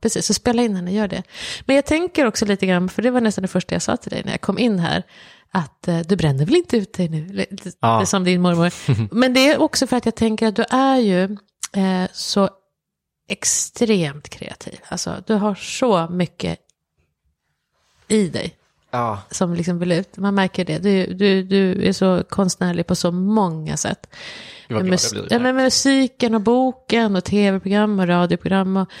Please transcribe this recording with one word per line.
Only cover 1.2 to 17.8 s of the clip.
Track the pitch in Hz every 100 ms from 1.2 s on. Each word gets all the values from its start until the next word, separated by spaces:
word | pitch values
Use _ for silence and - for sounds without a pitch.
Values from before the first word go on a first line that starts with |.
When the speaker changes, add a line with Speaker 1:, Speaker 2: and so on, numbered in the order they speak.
| - - - - -
Speaker 1:
Men | 277
jag | -
tänker | 311 349 - 240
också | -
lite | 202 196 185
grann, | 180 185
för | -
det | 240
var | 247
nästan | 226 190
det | 190
första | 180 -
jag | 175
sa | - 247
till | -
dig | -
när | -
jag | -
kom | - 214
in | 240 190
här, | 170 170 - - - - _
att, | 175 151 _ -
eh, | 165
du | 165 196
bränner | 156 135 156
väl | 349
inte | 349 226
ut | 190
dig | - 170
nu? | 160 175
Lite | 196 190 196 185 -
Speaker 2:
Ja. | 117 113 190
Speaker 1:
som | 196
din | 180 180
mormor. | 180 170 170 - - 113 107
Speaker 2:
<laughs> |
Speaker 1:
Men | 220 254
det | 254 277
är | -
också | 311 - 262
för | 247
att |
jag | 233
tänker | - 226 214 220
att | 208
du | -
är | 262 269 262
ju, | 214 180 196 208 _ _ -
eh, | 202 190 185 185
så | - - 202 196 - _ _ _ _ _ _ -
extremt | 196 - - - - 226 202 151 147 -
kreativ. | - - - - - -
Alltså, | 170 - 190 185
du |
har | 214 208
så | 190 - - 254 180 165
mycket | 180 170 - 85 - _ _ _ _ _ _ _ _ _ _ _ _